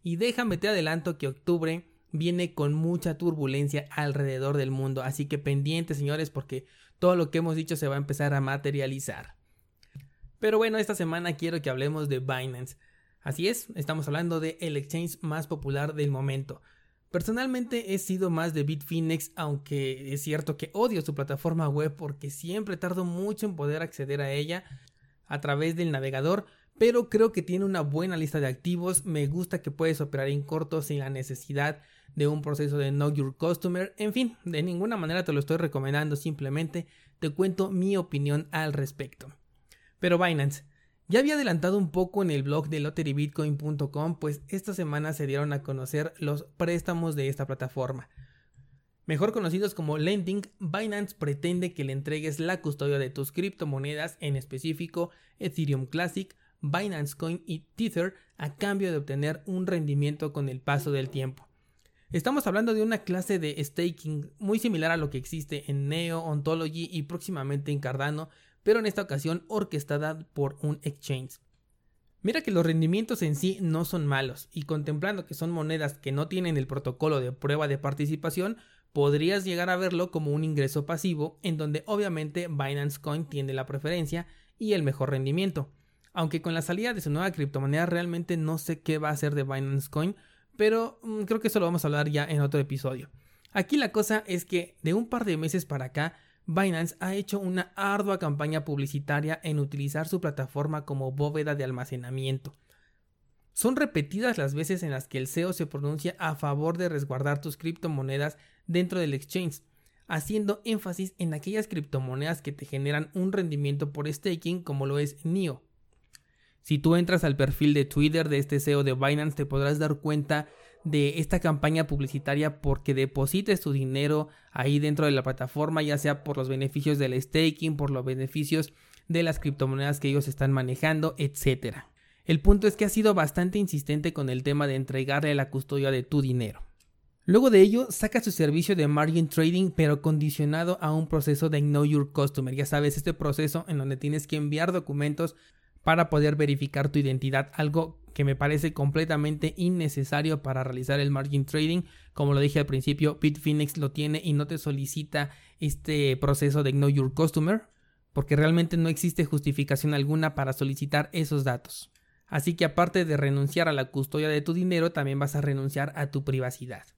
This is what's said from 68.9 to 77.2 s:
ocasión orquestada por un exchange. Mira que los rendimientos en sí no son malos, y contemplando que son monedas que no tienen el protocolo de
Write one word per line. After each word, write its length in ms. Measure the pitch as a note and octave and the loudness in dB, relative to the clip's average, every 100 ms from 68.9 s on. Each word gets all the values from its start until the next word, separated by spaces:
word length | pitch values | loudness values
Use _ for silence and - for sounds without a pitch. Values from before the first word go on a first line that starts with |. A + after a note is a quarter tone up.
| G3+ | -2
ocasión 440 | G3 C#3+ D#3 F3 - | -4 -4 -2 -4 -2
orquestada 720 | G#3+ G3 D3+ C#3+ D3 D3+ D#3 D#3+ | -4 -2 -4 -2 -2 -2 -6 -8
por 240 | - C#3 C#3 | -2 -2 -2
un 180 | D3+ D3+ | -4 -2
exchange. 580 | D3+ C#3+ - C3 C3 - _ _ _ _ _ _ _ _ | -6 -8 -6 -6 -6 -18 _ _ _ _ _ _ _ _
Mira 220 | G3 D#4+ | -2 0
que 80 | D#4 | 2
los 160 | F3+ E3 | 2 4
rendimientos 560 | D#3+ D#3+ F#3+ A3+ A#3+ | 4 2 2 0 -2
en 120 | D#3+ | 0
sí 220 | D3 F3 G3 | 2 0 0
no 240 | F3 D#3+ E3+ | 0 0 0
son 200 | F3+ D3 | -2 0
malos, 440 | C3+ C3+ D3+ - | 0 -2 -6 -12
y 120 | E3 | -12
contemplando 600 | C#3+ D#3 D3 D3+ F#3+ G3+ | -4 -4 -2 -2 -2 -4
que 80 | - | -8
son 180 | C#3+ E3 | -6 -4
monedas 440 | E3+ D#3 D#3+ D3 | -2 -2 -2 -2
que 180 | C#3+ C3+ | -4 -4
no 160 | C#3 D#3 | -2 -2
tienen 300 | F#3 F3 D3 | -2 0 -2
el 80 | C3 | -2
protocolo 520 | C3+ C3 B2+ D#3 | -4 -6 -2 0
de 140 | C#3+ | 2